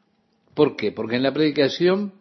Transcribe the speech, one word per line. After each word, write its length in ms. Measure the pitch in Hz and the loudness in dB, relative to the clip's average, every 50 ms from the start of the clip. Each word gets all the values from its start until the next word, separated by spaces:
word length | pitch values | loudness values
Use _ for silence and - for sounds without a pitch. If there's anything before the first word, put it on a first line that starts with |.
| _ _ _ _ _ _ _ _ _ _ - | _ _ _ _ _ _ _ _ _ _ 0
¿Por 200 | 147 151 131 - | 2 2 2 2
qué? 160 | - 107 101 | -2 -6 -6
Porque 260 | 90 107 110 107 117 | -4 -6 -6 -4 -2
en 60 | 123 131 | -2 0
la 120 | 139 135 | 0 0
predicación 800 | 143 156 151 143 147 139 131 - - 170 180 190 202 208 196 - _ | 0 0 0 2 2 0 0 0 0 0 2 2 0 -2 -6 -10 _